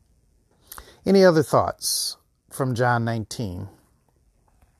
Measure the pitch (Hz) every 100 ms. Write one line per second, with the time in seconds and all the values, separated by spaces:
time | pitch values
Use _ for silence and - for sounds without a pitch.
0 | _ _ _ _ _ _ _ - - _
1 | - 196 185 160 - 131 92 - - -
2 | - - _ _ _ - 131 120 123 120
3 | 117 117 104 - 107 87 98 - _ _
4 | _ _ _ _ _ _ _